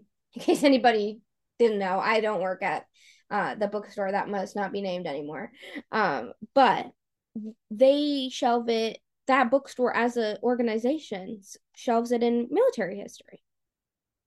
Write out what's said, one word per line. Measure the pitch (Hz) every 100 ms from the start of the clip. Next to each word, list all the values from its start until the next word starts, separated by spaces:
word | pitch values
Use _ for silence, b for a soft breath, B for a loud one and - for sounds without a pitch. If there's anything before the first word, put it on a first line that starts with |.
| - _
<laughs> | _
in | 240
case | - 349
anybody | 285 262 240 220 208 220 _ _ _ _
didn't | 233 208
know, | 190 190
I | - 220
don't | 214 202
work | 185 185
at, | 190 151 - b b b _
uh, | 214 160 214
the | 202
bookstore | 208 208 - 190
that | 196 -
must | 202 196 208
not | 196
be | 202
named | 196 180 170
anymore. | 143 147 151 226 B B 294 -
Um, | 220 196 135 113 - 214
but | 269 247 165 - - _ _ _ 220 214 - _
they | 214 262 285 294 277 262
shelve | - 254 240 233
it | 226 226 - _ _ -
that | 262 247
bookstore | 269 277 - 247 -
as | 240 240
a | 214 208
organization | 233 247 233 220 240 311 - 196 190 220
s-, | - - _ -
shelves | - 233 240
it | 240
in | 240 240 240
military | 302 508 240 180 202
history. | - - - - _ _ _ _ _ _ _ _